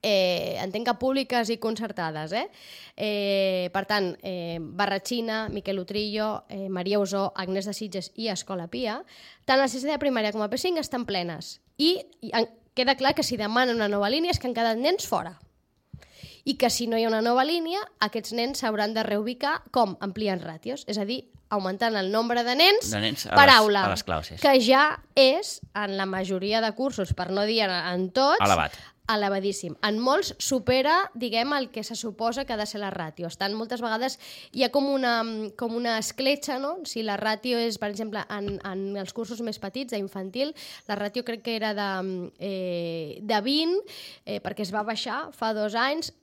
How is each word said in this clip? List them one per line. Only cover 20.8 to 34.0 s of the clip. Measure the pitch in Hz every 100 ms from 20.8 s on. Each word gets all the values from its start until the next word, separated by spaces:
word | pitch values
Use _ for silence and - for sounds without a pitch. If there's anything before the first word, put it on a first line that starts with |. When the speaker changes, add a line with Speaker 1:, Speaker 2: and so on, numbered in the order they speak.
| -
Speaker 1:
és | 208
a | 202
dir, | 254 - - _
augmentant | 208 185 190 233 214
el | 190
nombre | 214 233 240 240
de | 262
nens | 359 427 -
Speaker 2:
De | 214
nens | - - -
a | -
Speaker 1:
per | 277
Speaker 2:
les, | 247
Speaker 1:
aula, | 214 202 190
Speaker 2:
a |
les | 185 -
classes. | 80 - 80
Speaker 1:
que | 294 262
ja | 226 262 302 - - -
és, | 262 311 415 - - 208
en | 208 196
la | 190
majoria | 190 190 185 196 220
de | 226
cursos, | 214 269 247 185
per | - 180
no | 196 208
dir | 226 202
en, | 180
en | 170 180 185
tots, | 254 277 392
Speaker 2:
Elevat. | 202 190 76 - - _ -
Speaker 1:
elevadíssim. | 214 202 196 196 190 170 -
En | 208 214
molts | 254 302 381 -
supera, | - 262 - 254 269 339 392 247
diguem, | 233 226 254 285
el | 254
que | -
se | 208 233
suposa | 226 196 226 233 277
que |
ha | 220
de | 208
ser | 208
la | 196
ràtio. | 190 160 - 170
Estan | - 196 220
moltes | 226 247
vegades, | 233 220